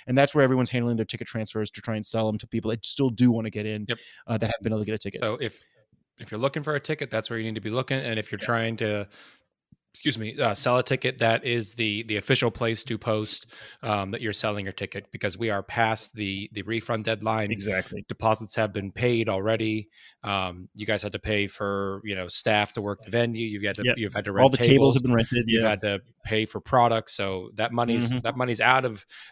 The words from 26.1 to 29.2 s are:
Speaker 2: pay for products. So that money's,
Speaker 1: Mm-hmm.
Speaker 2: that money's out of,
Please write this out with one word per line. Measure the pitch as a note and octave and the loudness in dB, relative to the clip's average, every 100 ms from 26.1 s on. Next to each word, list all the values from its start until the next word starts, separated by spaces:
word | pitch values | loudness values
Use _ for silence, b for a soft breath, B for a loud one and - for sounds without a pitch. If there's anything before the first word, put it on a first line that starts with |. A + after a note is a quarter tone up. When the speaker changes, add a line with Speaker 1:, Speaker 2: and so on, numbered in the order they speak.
| _ - | _ -2
Speaker 2:
pay | A2 A2 | 0 -2
for | G#2 | -6
products. | - C3 A#2+ A2+ - - | 2 6 6 4 -2 -4
So | G2 F#2+ F#2 | -2 -4 -6
that | G#2 A2+ | -4 -2
money's, | A#2+ A#2 A#2 A#2 | 0 2 2 2
Speaker 1:
Mm-hmm. | B2+ | 0
Speaker 2:
that | A#2 B2+ | -2 -2
money's | B2+ G#2+ | -2 4
out | A2+ C3 | 6 6
of, | B2+ G#2 - B | 4 -4 -16 B